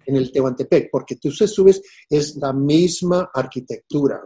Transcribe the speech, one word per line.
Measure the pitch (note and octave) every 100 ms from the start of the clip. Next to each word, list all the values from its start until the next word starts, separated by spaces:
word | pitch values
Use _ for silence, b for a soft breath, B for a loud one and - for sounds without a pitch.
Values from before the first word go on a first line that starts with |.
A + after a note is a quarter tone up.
| -
en | C3+
el | B2+
Tehuantepec, | C#3 C3 B2 - E3+ E3+
porque | C3 - -
tú | C#3+
se | - G#3
subes, | - F#3+ F#3+ B B B
es | D3 D3 D3
la | C#3
misma | C3+ C#3+ D#3+ F3 - F3+ F3+ F3
arquitectura | C3+ C3 B2+ B2+ A2+ - D3 C3+ G2